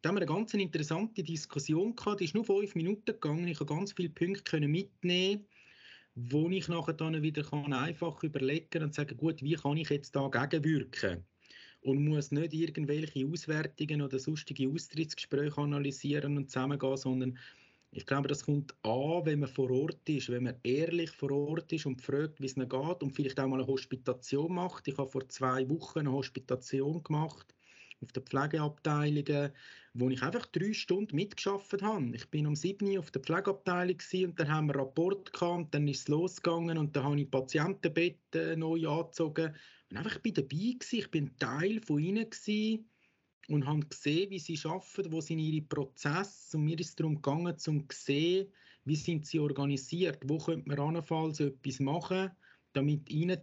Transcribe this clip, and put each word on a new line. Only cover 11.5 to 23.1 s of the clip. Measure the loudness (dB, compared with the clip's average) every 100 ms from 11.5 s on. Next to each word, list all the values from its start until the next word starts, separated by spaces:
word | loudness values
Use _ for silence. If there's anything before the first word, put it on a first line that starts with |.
| -20 -20 -8
Und | 0 2
muss | 4 2 2
nicht | 0 0
irgendwelche | 0 -2 -2 0 0 -2 -2
Auswertungen | -2 -2 -2 -2 -2 -4 -2 0
oder | 0 -2
sonstige | -2 -4 -6 0 0
Austrittsgespräche | 0 -4 -6 -4 -6 -2 0 0 0
analysieren | 0 0 -2 -2 -2 0 0 -2
und | -2
zusammengehen, | -2 0 0 0 0
sondern | 0 0 0 -4 -14 -20 -20 _ _
ich | -14 -2
glaube, | 0 2
das | -2
kommt | 0 0 0 -6
an, | 0 0 2 0 2
wenn | 0
man | 0
vor | 0 2
Ort | 4 2 -4 -2
ist, | -2 0
wenn | 0
man | 0 -2
ehrlich | 0 2 2 0 -2
vor | -4 -2
Ort | 0 0 -2 -2
ist | -2
und | -2 -4
fragt, | 0 0 0 -2
wie | -4
es | -2
ihnen | -2
geht | 0 0 0
und | -2